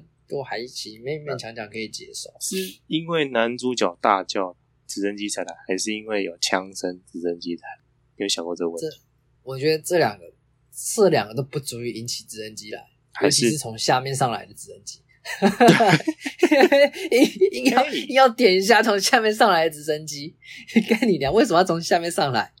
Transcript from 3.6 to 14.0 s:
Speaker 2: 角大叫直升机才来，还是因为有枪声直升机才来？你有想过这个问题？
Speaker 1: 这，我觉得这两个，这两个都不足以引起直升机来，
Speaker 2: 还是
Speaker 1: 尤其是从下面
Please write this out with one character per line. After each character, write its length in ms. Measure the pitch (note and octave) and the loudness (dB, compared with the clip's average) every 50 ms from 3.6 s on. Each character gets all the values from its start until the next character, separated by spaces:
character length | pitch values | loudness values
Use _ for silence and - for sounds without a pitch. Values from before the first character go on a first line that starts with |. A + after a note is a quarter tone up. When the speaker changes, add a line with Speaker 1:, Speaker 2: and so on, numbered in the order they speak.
| B2 B2+ B2 | -4 -4 -2
Speaker 2:
角 200 | A2+ G#2+ F#2 F2 - | 0 -2 -2 -2 0
大 220 | - A#2 G#2 F#2+ F#2 | 0 2 2 2 0
叫 320 | - - G#2 F#2+ F2+ F2 _ _ _ _ _ _ - | -2 -4 -4 -4 -4 -6 _ _ _ _ _ _ -14
直 140 | - G2+ | -8 -4
升 140 | G2 G2+ G#2 | -4 -4 -4
机 140 | G2+ G#2 G#2 | -4 -6 -6
才 140 | - G2+ F2+ | -6 -6 -8
来， 120 | F2 E2 - - - | -10 -12 -12 -8 -6
还 100 | F#2+ F#2+ | -6 -4
是 160 | - A2 G#2+ | -4 -4 -6
因 120 | G#2+ G#2+ | -6 -6
为 180 | A2 G#2+ G2+ F#2+ | -6 -4 -4 -4
有 120 | F2 E2+ F2 | -6 -6 -6
枪 340 | - - F#2+ F#2 F#2+ G2 G2 | -4 -2 -2 -2 -4 -6 -10
声 260 | - - F2+ F2+ F2+ F2+ _ | -8 -8 -8 -8 -8 _ _
直 100 | - F2 | -12 -6
升 180 | E2+ F2 F2 F2 | -6 -4 -6 -6
机 160 | E2+ F2 F2 | -8 -10 -10
才 120 | E2 - - | -10 -12 -16
来？ 160 | - - _ _ _ _ _ _ _ - | -20 -20 _ _ _ _ _ _ _ -8
你 60 | G2+ | -6
有 40 | G2 | -4
想 160 | - - E2 | -4 -6 -6
过 120 | E2+ F2 | -6 -6
这 80 | E2+ F2+ | -6 -6
个 60 | E2+ | -6
问 100 | E2 E2 | -6 -6
题？ 80 | E2 D#2 | -10 -10
Speaker 1:
这， 60 | - - _ _ _ _ _ _ _ _ _ | -10 -14 _ _ _ _ _ _ _ _ _
我 160 | B2+ C3 C3 | -12 -8 -4
觉 100 | C#3 D#3 D#3 | -2 -2 -2
得 80 | D#3 D#3 | -2 -2
这 140 | - F3+ F3 | -2 0 2
两 200 | D3 A2+ G2+ - | 2 0 -2 -6
个， 60 | E2 E2+ - _ _ _ _ _ _ _ - - - - - | -14 -20 -20 _ _ _ _ _ _ _ -16 -12 -10 -6 0
这 140 | - G3+ F#3 | 2 4 4
两 180 | D#3+ B2 G2+ G#2 | 4 2 0 -2
个 60 | A2 | -6
都 80 | B2 C3+ | -8 -8
不 160 | C3+ - D3 | -6 -8 -8
足 240 | C3+ - - A#2 A#2+ | -8 -8 -10 -8 -8
以 80 | A#2+ | -8
引 160 | A2+ A2 A2+ A#2+ | -8 -8 -8 -10
起 160 | - - - | -10 -10 -12
直 180 | - - G#2+ G#2+ | -14 -14 -14 -14
升 120 | G#2+ G#2+ | -14 -14
机 160 | G2+ G#2 G#2+ | -16 -14 -14
来， 100 | G2+ G2 - _ _ _ _ _ | -14 -14 -14 _ _ _ _ _
Speaker 2:
还 180 | - - - F#2+ | -6 -2 -2 0
是 140 | C#3+ C#3+ C3 | 2 2 2
Speaker 1:
尤 40 | A#2 | 2
其 40 | - | 0
是 60 | C#3+ | 0
从 180 | - A#2+ A2 A2 | -4 -8 -10 -6
下 220 | - - C#3+ | -2 0 0
面 160 | B2+ | 0